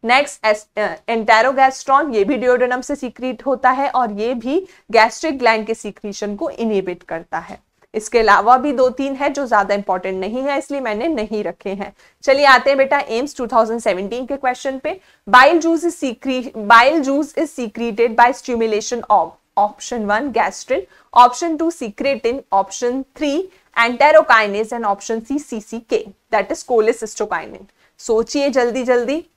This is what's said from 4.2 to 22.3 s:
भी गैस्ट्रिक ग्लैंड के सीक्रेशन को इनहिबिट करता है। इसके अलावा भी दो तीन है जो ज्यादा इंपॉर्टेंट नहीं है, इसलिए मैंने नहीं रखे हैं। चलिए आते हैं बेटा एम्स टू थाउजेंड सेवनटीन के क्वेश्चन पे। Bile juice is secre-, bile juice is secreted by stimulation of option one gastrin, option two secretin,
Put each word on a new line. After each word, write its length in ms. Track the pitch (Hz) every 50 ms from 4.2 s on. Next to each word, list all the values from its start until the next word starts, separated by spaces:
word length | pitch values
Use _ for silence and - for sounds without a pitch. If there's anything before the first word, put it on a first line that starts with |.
| 214 233 262
भी 320 | 240 220 247 277 370 381 - _ _ _ _
गैस्ट्रिक 480 | 202 226 220 233 233 - - 311 285 269
ग्लैंड 280 | 240 226 226 220 214
के 80 | 214 226
सीक्रेशन 640 | - - 208 196 - - 208 196 - 214 208 208
को 140 | 202 226 208
इनहिबिट 520 | - - 233 220 214 190 190 180 180 175
करता 360 | - - 170 165 165 _ - 160
है। 260 | 165 - - - _ _ _ _ _ _ -
इसके 240 | 220 220 - - 233
अलावा 380 | 220 208 202 185 196 220 247
भी 160 | 254 240 294
दो 160 | 269 233 254 254
तीन 260 | - - 269 277 277
है 160 | 262 285 294
जो 160 | - 285 285
ज्यादा 280 | 233 226 208 196 196 202
इंपॉर्टेंट 460 | 202 202 - 185 185 185 190 190 185
नहीं 220 | 190 208 220 254
है, 160 | 269 285 277 277
इसलिए 220 | 330 - 277 277
मैंने 280 | 262 226 214 208 233 233
नहीं 360 | 220 220 214 208 220 208 202
रखे 260 | 165 170 _ - 202
हैं। 240 | 190 196 202 - _ _ _ _ _ _
चलिए 220 | - - 269 277 285
आते 260 | 277 262 247 - 277
हैं 60 | 277
बेटा 220 | 269 269 269 285 285
एम्स 380 | 285 - 226 226 262 285 -
टू 100 | - 247
थाउजेंड 340 | 220 262 240 226 214 226 233
सेवनटीन 460 | - 220 190 180 196 196 214 247 262
के 100 | 233 277
क्वेश्चन 420 | 277 - 254 247 - - 277 269 262
पे। 220 | _ 302 370 381 _ _ _ _ _ -
Bile 320 | 196 247 262 294 349 330
juice 240 | 302 330 330 320 339
is 200 | 349 330 - -
secre-, 480 | 262 220 _ - 269 262 254 240 -
bile 520 | - 220 214 202 226 226 240 269 311 330 269
juice 340 | 262 277 285 311 294 - -
is 200 | - - - -
secreted 580 | 247 214 - 226 233 233 208 208 233 240 220
by 260 | - 233 247 269 -
stimulation 600 | - - 240 233 226 220 214 208 214 - 247 240 214 -
of 200 | 214 190 165 - - _ _ _ _ -
option 400 | 208 208 208 - - - 247 240 214 202
one 240 | 202 220 285 285
gastrin, 480 | 226 233 196 180 - - - - 254 339 381 _ _ _ _ _ - 233 247
option 320 | 247 247 - 339 339 320 294
two 120 | 330 330 339 -
secretin, 840 | 254 220 202 - - 277 277 220 - 233